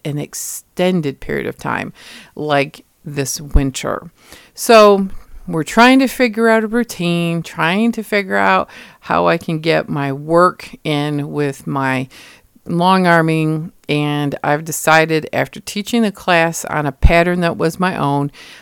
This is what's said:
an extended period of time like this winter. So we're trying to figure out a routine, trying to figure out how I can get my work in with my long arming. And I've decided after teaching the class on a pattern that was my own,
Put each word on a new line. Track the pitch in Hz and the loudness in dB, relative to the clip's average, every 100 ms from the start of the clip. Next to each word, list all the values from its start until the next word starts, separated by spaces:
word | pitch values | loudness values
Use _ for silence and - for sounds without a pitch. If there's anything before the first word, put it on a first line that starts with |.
| 156 | -8
an | 143 | -8
extended | - - - - - - 180 185 147 131 | -8 -12 -12 -14 -10 -2 0 0 -2 -6
period | - 143 - | -6 -6 -6
of | - | -8
time | 139 104 - - - - - - | -6 -6 -6 -12 -20 -20 -18 -10
like | 151 143 143 - _ _ | -2 0 -2 -6 _ _
this | 165 143 135 - | -12 -8 -6 -8
winter. | 147 139 135 131 - - 170 _ _ - - | 0 0 0 -4 -6 -8 -10 _ _ -20 -20
So | - - 226 208 196 196 - - - - | -6 4 8 8 6 0 -6 -14 -18 -8
we're | 165 | -6
trying | 151 - 240 262 | -2 4 6 6
to | 262 | 2
figure | - 247 214 226 | 0 -2 2 2
out | 220 220 | 2 0
a | |
routine, | 233 233 - 170 170 170 170 | -2 -4 -4 -2 0 -2 -4
trying | 160 - 160 190 233 | -6 -4 0 0 0
to | 226 | -2
figure | 208 208 190 202 | -4 -4 -2 0
out | 196 190 - - - - | 2 2 -2 -10 -20 -16
how | - 170 175 | -4 0 2
I | 170 | 0
can | - 160 | -2 -4
get | 160 156 160 | 0 -2 -2
my | 156 139 | -4 -4
work | 135 151 170 180 160 - - | -6 0 2 2 0 -14 -12
in | - 147 147 147 143 | -6 -4 -2 -4 -6
with | 147 143 135 - | -4 -4 -6 -6
my | 143 135 131 131 - - - _ _ - | -4 -2 -2 -6 -14 -20 -20 _ _ -6
long | 170 180 190 180 | 0 2 4 4
arming. | 170 160 160 156 156 165 - - | 4 4 0 0 -2 -6 -10 -4
And | 147 147 147 143 135 | -2 -2 -2 -4 -4
I've | - 147 165 | -2 -2 -4
decided | - - 160 160 160 - | -4 2 4 4 0 -2
after | - 131 - | -4 -6 -8
teaching | - 208 208 240 | -12 -10 -2 0
the | 220 | 0
class | 190 - 170 165 165 - | -2 0 2 2 -2 -6
on | 151 147 | -4 -4
a | |
pattern | - - 170 175 180 | 2 4 6 2 0
that | 170 - | -2 -2
was | 165 165 | -4 -2
my | 185 180 | -4 -2
own, | 143 143 143 - - - | -2 0 -2 -8 -20 -20